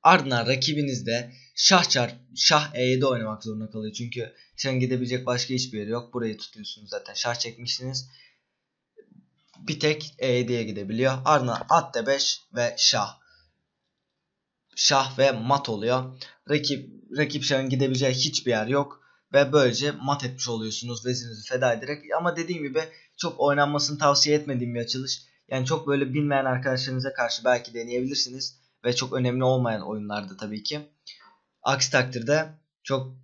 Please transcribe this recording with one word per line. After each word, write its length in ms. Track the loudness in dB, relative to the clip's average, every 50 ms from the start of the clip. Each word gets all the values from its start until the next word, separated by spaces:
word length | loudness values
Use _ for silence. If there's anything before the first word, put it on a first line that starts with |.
Ardından 440 | 8 6 6 6 4 0 0 0 2
rakibiniz 600 | 0 0 0 0 -2 -2 -2 -2 -2 -4 -6 -4
de 260 | -4 -4 -4 -4 -8 -16 -20 -20 _ _
şah 300 | 2 4 6 6 6 4
çarp-, 520 | 4 2 0 0 -2 -4 -12 -20 _ -6
şah 380 | 0 4 4 4 4 2 0 -2
E 80 | 0
yedi 240 | 2 2 4 4 4
oynamak 380 | 2 2 0 -2 -6 -8 -8 -8
zorunda 260 | -10 -8 -8 -8 -8
kalıyor. 220 | -8 -8 -8 -8
Çünkü 420 | -8 -8 -10 -8 -6 -8 -8 -10 -12 _ _ _ _
şahın 240 | -6 -4 -2 0 0
gidebilecek 460 | 2 2 0 0 0 -2 -2 -2 -2
başka 280 | -2 -2 -2 -2 -2 -2
hiçbir 240 | -2 -2 -4 -6 -6
yeri 120 | -4 -4
yok. 240 | -4 -4 -6 -6 -6
Burayı 240 | -4 -4 -4 -4 -6
tutuyorsunuz 520 | -12 -18 -16 -14 -14 -14 -14 -14 -14 -10
zaten. 240 | -10 -10 -10 -8 -8
Şah 200 | -4 -4 -4 -4
çekmişsiniz. 760 | -4 -6 -8 -8 -12 -8 -6 -6 -6 -6 -6 -8 -8 -8 -10 _ -20 -20 _ _ _ _ _ _ _ _ _ _ _ _ _ _ -20 -20 _ _ -20 _ _ _ _ _ _ _ -14
Bir 220 | -8 -8 -6 0
tek 340 | 0 0 0 0 -6 -14 -8 -4
E 140 | 0 0
yediye 300 | 2 2 2 0 0 -2
gidebiliyor. 560 | -2 -4 -6 -8 -6 -4 -2 2 2 2 2 2 2
Ardından 420 | 4 4 4 4 0 -2 -4 2 4
at 260 | 4 4 4 0 -4
D 120 | -2 0
beş 360 | 0 0 2 0 -2 -4 -6 _ _ -4
ve 200 | -2 -2 -2 0 2
şah. 400 | 2 2 4 2 -2 -4 -6 _ _ _ _ _ _ _ _ _ _ _ _ _ _ _ _ _ _ _ _ _ _ _ _ _ _ _ _ _ _ _ _
Şah 440 | 0 2 4 4 4 2 0 2 4
ve 140 | 4 4
mat 360 | 4 2 2 2 2 2 2 -2
oluyor. 540 | -6 -2 0 0 0 0 -2 -6 -12 -16 -20 -20 -20 _ _ 0
Rakip, 400 | 0 0 0 -2 -4 -4 -6 -14 -20 -20 -18 _ -2
rakip 260 | -2 0 0 0 -4
şahın 260 | 0 0 0 0 2 0
gidebileceği 460 | 2 2 2 2 2 2 2 0 2
hiçbir 360 | 0 -2 0 -2 -2 0 0
yer 160 | 0 0 0
yok. 360 | 0 0 0 0 -2 -8 _ _ _ _ _ _ _
Ve 200 | 4 4 4 6
böylece 380 | 6 6 6 6 4 2 -2 -4
mat 340 | -4 -4 -2 -2 -2 0 -2
etmiş 240 | -8 -6 -6 -6 -4
oluyorsunuz 580 | -4 -4 -4 -6 -8 -8 -8 -8 -10 -6 -4
vezirinizi 420 | -4 -4 -4 -6 -10 -14 -14 -10 -6
feda 240 | -2 0 2 2
ederek. 320 | 0 0 -2 -8 -8 -8 -4 -2 -2 0
Ama 180 | 0 0 -2
dediğim 260 | -2 -4 -4 -4 -4
gibi 220 | -4 -2 -2 -2 -4 -4 -12 -20 _ _ _
çok 240 | -6 -6 -6 0 2
oynanmasını 580 | 2 4 6 4 4 4 2 0 0 -2 -2 4
tavsiye 380 | 4 4 6 6 6 4 4
etmediğim 380 | 2 2 0 -2 -2 -2 -2 -4
bir 60 | -4
açılış. 420 | -4 -4 -4 -4 -4 -6 -8 -8 -10 _ _ _ _ _
Yani 180 | -4 -2 0
çok 200 | 0 -2 -2 0
böyle 280 | 0 2 2 2 0 0
bilmeyen 300 | 0 2 2 2 2 2
arkadaşlarınıza 680 | 2 0 0 0 -2 -2 -2 -2 -4 -4 -4 -4 -4
karşı 320 | -2 -2 -2 -2 -2 0 2
belki 300 | 2 2 2 0 -8 -10
deneyebilirsiniz. 840 | -10 -8 -4 -2 -2 -2 -2 -2 -2 -2 -4 -4 -10 -10 -10 -10 _ _ _ _ _ -2
Ve 120 | -2 0
çok 160 | 0 -2 -2
önemli 320 | 0 0 0 2 2 2 4
olmayan 440 | 4 4 4 2 2 0 -2 -4 -6
oyunlarda 480 | -6 -6 -6 -6 -6 -6 -6 -8 -12
tabii 260 | -10 -8 -8 -8 -6
ki. 260 | -6 -6 -6 -6 -8 -12 _ _ _ -20 -20 -20 -20 -20 _ _ _ _ _ _
Aksi 280 | 0 0 2 2 2 4
takdirde 580 | 4 2 2 2 -4 -6 0 2 2 2 2 -2 -10 _ _ _ _ _ _
çok 300 | -4 -2 -2 -2 -6 -14 -18